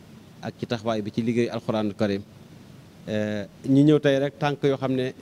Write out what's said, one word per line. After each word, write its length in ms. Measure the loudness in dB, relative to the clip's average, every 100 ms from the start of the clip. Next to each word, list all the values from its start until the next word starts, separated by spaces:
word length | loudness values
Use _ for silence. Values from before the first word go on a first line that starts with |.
| -20 -20 -20 -14
ak 140 | -14 -10
ci 80 | -8
taxawaay 360 | -6 -4 -4
bi 80 | -4
ci 120 | -4
liggéey 260 | -2 0 0
Alxuraanul 440 | -2 -4 -2 -2
Karim. 280 | -2 -2 -2 -8 -18 -20 -20 -20 -20 -20 -18 -8
Eh, 400 | -4 -4 -6 -8 -10 2
ñu 140 | 6
ñëw 160 | 6 6
tey 180 | 4 2
rek 180 | 0 -2
tànk 240 | -4 0
yoo 140 | 0 0
xam 160 | -2
ne, 180 | -2 -4 -6